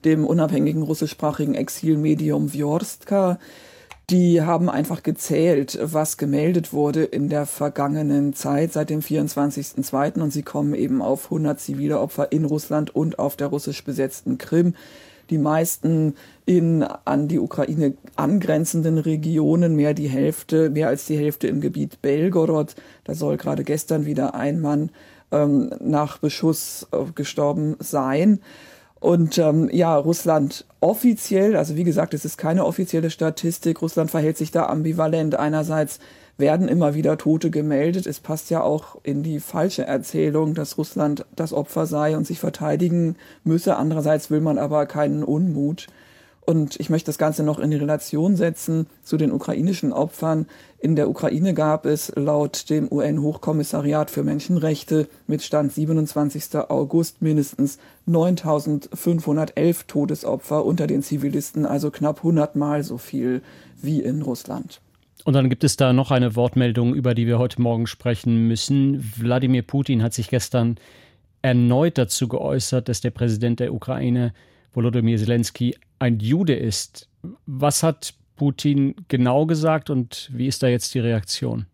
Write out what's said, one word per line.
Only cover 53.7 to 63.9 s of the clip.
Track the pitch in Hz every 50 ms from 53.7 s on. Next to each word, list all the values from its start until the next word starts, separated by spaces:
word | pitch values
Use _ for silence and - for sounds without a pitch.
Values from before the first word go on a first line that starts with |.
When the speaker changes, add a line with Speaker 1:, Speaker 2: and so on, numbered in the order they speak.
| - 151 143 143 151 151 151 -
Speaker 1:
für | - 143 143
Menschenrechte | 147 151 147 - - 180 170 156 156 156 143 - - 156 156 151 - - - _
mit | - 151 151
Stand | - - - 151 147 139
siebenundzwanzigster | - 151 156 151 165 160 156 147 - 151 147 143 - 147 - - - 151 - -
August | - 135 143 139 - 165 165 - - _
mindestens | - 156 151 151 139 143 - - 139 139 - - - - - _ _
neuntausendfünfhundertelf | - 170 165 160 180 180 170 - 156 156 147 143 156 151 143 - - - - - 175 170 160 160 160 147 156 156 151 - 139 151 170 170 - -
Todesopfer | - - 147 143 - 151 - - - - - - - 147 156 -
unter | - 170 170 151
den | 147 139 139
Zivilisten, | 139 - 151 143 135 143 147 147 143 - - 151 151
also | - - 143 156 147
knapp | - - 151 151 151 - -
hundert | 165 170 160 151 143 -
Mal | 143 147 147 147 147 143
so | - -
viel | 120 - - - 135 120 123 127 127 - - - - - - - -
wie | - 139